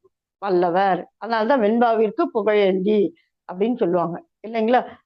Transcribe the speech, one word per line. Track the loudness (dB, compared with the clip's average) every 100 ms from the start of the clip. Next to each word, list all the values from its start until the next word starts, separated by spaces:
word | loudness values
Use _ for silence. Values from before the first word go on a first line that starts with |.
| _ _ _ _ -2
வல்லவர். | 0 0 0 0 0 -4 _
அதனாலதான் | -6 -2 0 2 2
வெண்பாவிற்கு | 2 2 2 0 0 -4 -2
புகழேந்தி | 0 2 2 2 0 0 0 -4 _ _ -14
அப்படின்னு | -4 -4 -2
சொல்லுவாங்க | 0 0 -2 -6 -14 _ -10
இல்லைங்களா? | -4 0 0 0 -10